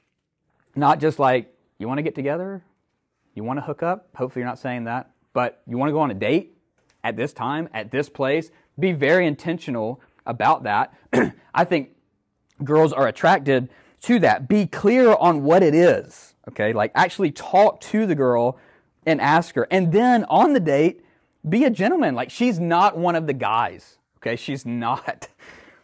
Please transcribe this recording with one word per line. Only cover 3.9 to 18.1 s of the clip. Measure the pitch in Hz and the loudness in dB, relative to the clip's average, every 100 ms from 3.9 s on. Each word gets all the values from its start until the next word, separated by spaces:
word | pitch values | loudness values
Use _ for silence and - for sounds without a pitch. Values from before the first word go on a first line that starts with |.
| 196 _ - | -6 _ -10
Hopefully | 127 127 | -8 -6
you're | 123 | -8
not | 120 | -8
saying | 135 123 117 | -8 -8 -8
that. | 123 - _ _ | -10 -10 _ _
But, | 131 123 - - | -4 -4 -6 -10
"You | 120 | -4
wanna | 143 | -2
go | 151 | 0
on | 147 | -2
a | 98 | -2
date | 107 156 - _ _ _ _ _ | 0 -2 -2 _ _ _ _ _
at | 120 113 | -8 -6
this | 135 | -6
time, | - 120 151 160 | -6 -8 -6 -8
at | 110 107 | -10 -6
this | 131 143 | -6 -6
place?" | - 135 131 120 _ _ - | -4 -2 -2 -4 _ _ -4
Be | 185 | -4
very | 165 143 180 175 | 0 2 2 2
intentional | 143 170 170 - 120 110 131 _ _ - | -2 -6 -8 -6 -6 -6 -8 _ _ -10
about | 120 110 151 | -2 0 0
that. | 110 104 127 _ _ | 0 -2 -2 _ _
<clears throat> | - 117 - _ | -2 -2 -6 _
I | - | -2
think | 170 170 131 _ _ _ _ _ _ _ | 0 -2 -4 _ _ _ _ _ _ _
girls | 139 151 160 | 0 2 2
are | 139 127 | 2 -2
attracted | - 165 185 139 131 127 - _ _ | 0 2 2 2 0 0 -12 _ _
to | - 233 | -2 2
that. | 151 104 131 | 4 2 0
Be | 208 190 | 0 0
clear | - 202 247 247 214 | 0 2 4 6 6
on | 175 160 | 4 2
what | 143 175 | 2 4
it | 175 | 4
is, | 151 175 117 - - - _ - | 6 4 4 -2 -18 -20 _ -20
okay? | - 107 | -4 -2
Like, | 113 113 | 0 -2
actually | 135 180 - 185 | 0 0 0 -4
talk | 143 - 185 208 - | -4 -2 4 4 2
to | - 214 | -4 -2
the | 220 | 0